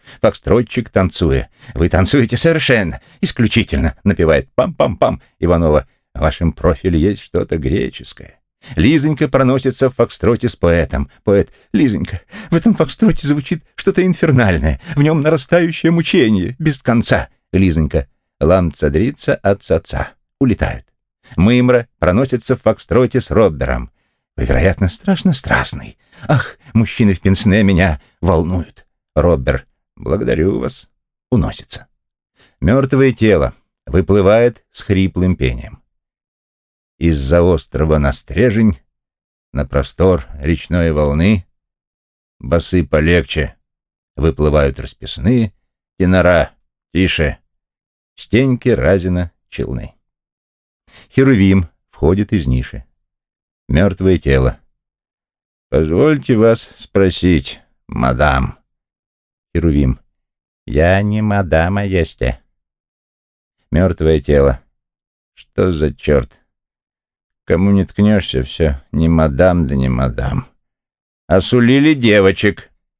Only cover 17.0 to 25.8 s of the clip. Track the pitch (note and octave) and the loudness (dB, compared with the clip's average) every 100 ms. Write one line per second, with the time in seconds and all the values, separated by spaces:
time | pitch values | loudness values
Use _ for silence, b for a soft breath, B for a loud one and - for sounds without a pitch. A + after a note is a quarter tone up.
17 | - G#2+ - _ - F#2 F#2+ D#2+ D#2 D#2+ | 0 -2 -2 _ -4 0 2 2 0 -2
18 | - _ _ - D#2 F#2 E2+ - D2+ C#2+ | -6 _ _ -2 2 2 0 -2 -2 0
19 | A#2 D3+ - - G2 G2+ - E2 - - | -2 -4 -4 -2 -2 -2 -2 -4 -4 -10
20 | - _ _ - C3 G2 - A#1 _ _ | -10 _ _ -2 -2 0 -4 -6 _ _
21 | _ _ B B G2 B2 B2 B2 A#2+ - | _ _ B B 2 4 2 2 0 -4
22 | E2+ G2 C3+ B2 - B2+ A2 G#2+ - G#2 | 0 0 0 -4 -2 -2 0 -2 -2 0
23 | B2 B2+ - F#2+ G#2 C#2+ B1+ B1 A#1+ _ | 0 -2 -2 2 2 0 -4 -4 -8 _
24 | _ _ _ - B1 C#2 F2+ - F#2 - | _ _ _ -6 -2 2 2 0 -4 -4
25 | - F3+ F#3+ C3+ - - - - | -2 0 0 -2 -2 -2 -4 -8